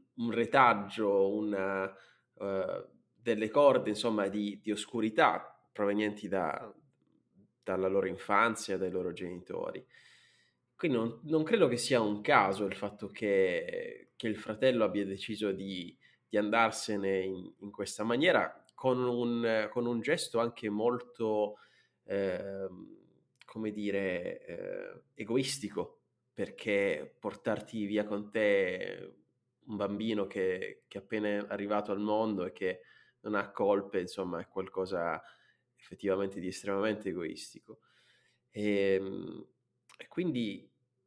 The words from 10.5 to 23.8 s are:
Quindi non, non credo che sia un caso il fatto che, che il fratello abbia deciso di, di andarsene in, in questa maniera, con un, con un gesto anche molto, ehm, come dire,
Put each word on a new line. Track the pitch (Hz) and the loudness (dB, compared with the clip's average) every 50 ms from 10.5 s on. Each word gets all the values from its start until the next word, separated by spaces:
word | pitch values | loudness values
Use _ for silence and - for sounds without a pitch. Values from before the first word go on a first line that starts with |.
| _ _ _ _ _ | _ _ _ _ _
Quindi | - - 165 131 | -4 -2 0 2
non, | 117 110 117 117 - - | 2 0 0 -4 -6 -4
non | 151 160 156 156 | 0 2 2 4
credo | 160 - 202 175 135 | 4 4 4 6 4
che | 120 | 4
sia | 117 - - 135 120 | 0 2 2 4 4
un | 110 104 104 104 | 4 2 0 0
caso | - - 143 120 101 95 98 101 104 | 2 4 6 6 6 4 2 0 -2
il | 95 92 | -2 -2
fatto | - - 101 - - 110 98 | -4 -6 -8 -8 -10 -12 -12
che, | - - 113 104 98 95 95 92 87 82 80 87 90 90 82 - - - - _ _ | -8 -4 0 4 4 6 6 4 4 0 -2 -4 -6 -8 -8 -8 -12 -16 -20 _ _
che | - - 113 | -6 -6 -4
il | 107 | -4
fratello | 104 - - 107 107 131 131 123 117 110 | -4 -6 -8 -2 2 2 4 4 4 2
abbia | 101 92 104 101 | 2 2 -2 -2
deciso | 98 95 98 - - 110 101 110 101 95 | -2 -4 -8 -8 -8 -6 -4 -2 -2 -2
di, | 92 98 98 95 87 87 85 - _ _ _ _ _ _ _ | -4 -6 -6 -6 -8 -8 -10 -14 _ _ _ _ _ _ _
di | - | 0
andarsene | 104 104 104 110 117 113 110 110 - - - 107 101 98 98 98 95 | 0 2 4 4 4 4 4 2 -2 -4 -4 -2 -2 0 0 0 0
in, | 92 95 95 90 92 92 - _ | 0 -2 -4 -6 -10 -14 -16 _
in | - 101 | -16 -14
questa | 101 - 101 - - - 107 | -8 -8 -8 -8 -6 -4 -2
maniera, | 113 117 127 151 180 160 117 90 82 - - - _ _ | 0 2 4 4 4 4 4 2 0 -4 -10 -20 _ _
con | - - 131 127 123 127 | -2 0 0 2 2 0
un, | 123 120 120 120 120 120 117 117 117 113 110 107 104 | 0 0 0 0 -2 0 0 0 2 2 0 0 -2
con | - 123 120 | -2 -2 -2
un | 120 120 117 | -2 -2 -2
gesto | 110 139 151 - - - - 117 | 0 0 -2 -2 -2 -2 0 0
anche | 117 117 117 - - 107 | 0 0 -2 -4 -4 -4
molto, | 104 107 110 120 123 120 123 - - - 117 110 107 107 107 104 107 - - _ _ _ _ _ _ _ _ | -2 2 2 2 2 0 -4 -10 -6 -4 -2 0 2 2 0 0 -2 -8 -18 _ _ _ _ _ _ _ _
ehm, | - 98 98 98 95 90 92 98 98 98 98 95 95 92 90 92 95 95 95 92 90 87 _ _ _ _ _ - | -4 -2 0 0 0 -2 -2 -6 -8 -8 -8 -8 -8 -10 -12 -16 -18 -20 -20 -20 _ _ _ _ _ _ _ -20
come | - - 110 110 107 | -14 -8 -6 -4 -4
dire, | 104 107 | -4 -2